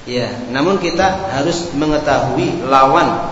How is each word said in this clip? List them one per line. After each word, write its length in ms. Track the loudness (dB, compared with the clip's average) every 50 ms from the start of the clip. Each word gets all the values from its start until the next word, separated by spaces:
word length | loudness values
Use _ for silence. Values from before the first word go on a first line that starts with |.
| -10
Ya, 240 | -6 -4 -4 -4 -4 -6 -8 -8 -6
namun 320 | -2 -2 0 2 0 0 0
kita 480 | -2 0 2 2 2 0 0 -4 -4
harus 400 | -2 -2 0 0 -2 -2 -4 -4
mengetahui 960 | -4 -2 0 0 0 0 2 2 2 2 2 0 0 0 -2 -2 -2 -4 -2 2
lawan 560 | 4 4 6 6 4 4 2 2 0 -2 -4 -6